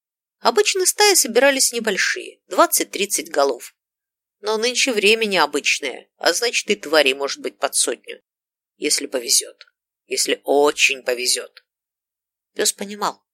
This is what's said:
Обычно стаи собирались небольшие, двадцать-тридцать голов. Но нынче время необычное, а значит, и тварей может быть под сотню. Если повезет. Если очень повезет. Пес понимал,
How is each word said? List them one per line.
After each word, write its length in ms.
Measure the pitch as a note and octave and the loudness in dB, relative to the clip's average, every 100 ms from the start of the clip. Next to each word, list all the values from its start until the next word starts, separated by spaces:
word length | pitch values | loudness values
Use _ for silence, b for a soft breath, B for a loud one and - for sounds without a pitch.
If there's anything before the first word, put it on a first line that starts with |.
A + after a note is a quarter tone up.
| _ _ _ _ | _ _ _ _
Обычно 480 | - - G#4 G4 F4+ | 0 2 2 0 0
стаи 260 | - G#4 | 2 4
собирались 580 | F4+ B3 B3 C#4 C4+ - | 4 2 2 4 4 0
небольшие, 720 | A#3 A3+ F#3 - B2 A2+ - - | -2 -2 -2 -2 -4 -10 -18 -4
двадцать-тридцать 840 | G#3 E4 - - - G3+ - - | 0 2 0 -2 -4 -2 -4 -2
голов. 460 | C#3+ C#3 A#2+ - _ _ _ _ _ _ _ | 0 0 0 -10 _ _ _ _ _ _ _
Но 180 | G#3 A3 | -4 -2
нынче 340 | A#3+ A#3+ C4+ | -2 0 0
время 340 | G#3+ G3+ A3+ G#3+ | 2 2 2 2
необычное, 840 | F#3 D3 D3 - - C#3 - - - | 2 2 0 -2 -4 -6 -10 -16 -4
а 160 | D#3 | -2
значит, 340 | - A#3+ A#3 - | 0 -2 -2 -2
и 40 | G3+ | -4
тварей 380 | D3 D#3 C3+ | 2 4 4
может 280 | C#3 C#3 - | 0 -4 -6
быть 180 | B2 - | -10 -6
под 160 | C3+ - | -4 -2
сотню. 460 | - A#2 - A#2 _ _ _ _ _ - | -2 -4 -10 -20 _ _ _ _ _ -8
Если 280 | D3 - C#3 | -4 -4 -4
повезет. 640 | C3 A#2+ - - - - _ _ _ - | -6 -2 -2 -2 -10 -20 _ _ _ -8
Если 340 | C3 - - | -4 -2 -2
очень 600 | - C#3+ D3 - - C3+ | 0 2 2 2 0 0
повезет. 600 | B2+ B2 B2 - - - _ _ _ _ _ _ _ _ _ - | -4 -2 -2 -4 -6 -18 _ _ _ _ _ _ _ _ _ -4
Пес 180 | G#3 | -4
понимал, 500 | - G3+ G#3 F#3 - _ | -4 -10 -6 -6 -6 _